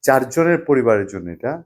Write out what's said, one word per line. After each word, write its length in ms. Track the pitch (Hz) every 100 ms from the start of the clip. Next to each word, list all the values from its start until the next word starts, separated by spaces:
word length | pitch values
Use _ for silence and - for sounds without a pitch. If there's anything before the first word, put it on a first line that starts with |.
চারজনের 560 | - 135 127 135 165 170
পরিবারের 480 | 165 139 113 107 95
জন্য 240 | 98 85
এটা 320 | 82 123 160